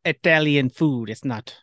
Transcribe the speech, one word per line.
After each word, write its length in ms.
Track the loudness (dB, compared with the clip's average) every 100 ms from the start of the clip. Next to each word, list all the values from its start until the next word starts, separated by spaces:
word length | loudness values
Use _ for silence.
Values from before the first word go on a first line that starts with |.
Italian 640 | -6 0 2 4 4 2 0
food, 400 | 0 0 0 -6
it's 120 | -8
not 320 | -8 -8 -12 -20